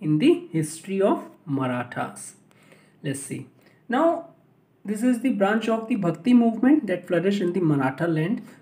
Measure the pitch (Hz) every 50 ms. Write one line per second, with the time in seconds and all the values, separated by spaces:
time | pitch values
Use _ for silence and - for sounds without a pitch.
0 | 190 151 151 151 226 311 349 - - - - 160 156 - - - - 196 190 190
1 | 190 220 - - - - - _ - 160 139 135 131 127 123 123 120 - - 131
2 | 131 - - - - - - _ _ _ _ _ _ _ - _ _ _ _ _
3 | - 151 131 - - - 135 123 127 - _ _ _ - _ _ _ - 233 269
4 | 320 339 339 339 - - - _ _ _ _ _ _ _ _ _ - 196 208 202
5 | 233 254 247 226 - 262 214 196 196 196 214 226 - 226 226 220 220 - 254 202
6 | 175 175 - - - 247 247 240 233 226 220 - - 262 311 311 240 190 180 175
7 | - - 180 170 170 196 202 202 196 175 175 196 175 156 147 139 131 131 139 -
8 | 165 175 160 156 156 180 247 - - - - -